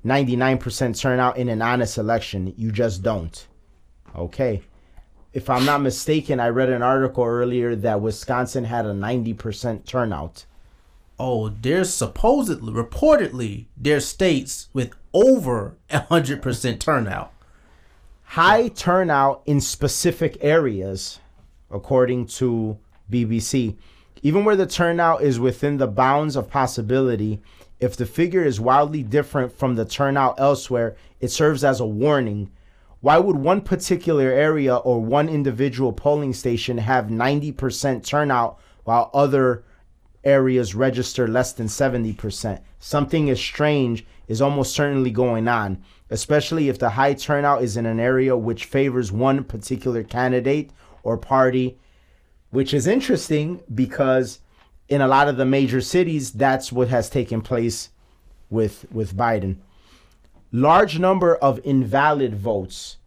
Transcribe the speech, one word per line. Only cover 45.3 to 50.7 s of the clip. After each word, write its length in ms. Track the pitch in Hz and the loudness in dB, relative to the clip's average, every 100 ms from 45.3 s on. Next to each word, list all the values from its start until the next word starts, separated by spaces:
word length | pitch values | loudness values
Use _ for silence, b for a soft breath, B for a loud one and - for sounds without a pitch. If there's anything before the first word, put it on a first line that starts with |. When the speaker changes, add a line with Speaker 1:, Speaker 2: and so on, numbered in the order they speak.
| 113 117 | 0 0
Speaker 1:
on, 340 | 117 104 95 b b - | 0 -2 -6 b b -10
especially 580 | 110 - 151 143 160 143 | -8 0 0 0 -2 0
if 100 | 123 | 0
the 120 | 120 | -2
high 240 | 107 139 | 2 0
turnout 480 | 139 - 143 143 135 | 0 -2 0 2 2
is 160 | 123 107 | 0 -2
in 80 | 113 | -2
an 120 | 113 | 0
area 380 | 120 131 131 127 | 2 2 2 0
which 300 | 113 113 - | -2 -6 -4
favors 440 | 135 139 127 113 | 0 0 0 -2
one 340 | 104 131 135 | 0 0 0
particular 580 | 131 110 - 120 127 117 | -2 -12 -8 -6 -4 -4
candidate 680 | 104 123 127 127 123 147 151 | -4 -2 0 0 0 -2 -4